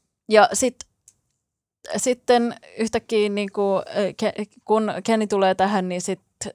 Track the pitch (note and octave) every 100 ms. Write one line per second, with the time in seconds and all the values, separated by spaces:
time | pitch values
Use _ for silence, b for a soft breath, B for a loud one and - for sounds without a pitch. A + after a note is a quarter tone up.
0 | _ _ - G#3+ G3 - B3+ - - _
1 | _ _ _ _ _ _ _ _ - G#3
2 | B3+ B3 - A#3+ A#3 - - - A3+ A3+
3 | - A3 G#3 G3+ G3+ G#3 G3 F#3+ - -
4 | F#3+ - A3 - G#3 _ - G#3+ G#3+ F3+
5 | G3 A3+ G#3 G3+ F#3+ F#3 F#3+ G#3 F3+ F3+
6 | F#3 F3+ _ - -